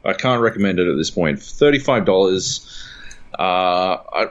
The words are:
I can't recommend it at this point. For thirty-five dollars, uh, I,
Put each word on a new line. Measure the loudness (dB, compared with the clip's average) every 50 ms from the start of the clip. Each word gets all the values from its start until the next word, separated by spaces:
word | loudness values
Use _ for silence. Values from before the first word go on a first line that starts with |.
| -4
I | -4
can't | -4 -2 0 0 0 2
recommend | 2 0 0 2 0 0 2 2
it | 2
at | 2 2
this | 0 -2 -2
point. | -2 0 0 0 -2 -4
For | -8
thirty-five | -10 0 2 4 4 4 2 0 0 0 2 2
dollars, | 2 4 4 4 2 2 0 -2 -4 -6 -8 -10 -14 -18 -16 -16 -16 -18 -18 -18 -18 -18 -18 -20 -14 -6 -2
uh, | -2 0 0 2 2 2 2 0 0 0 -2 -4 -6 -6 -4
I, | -4 -4 -2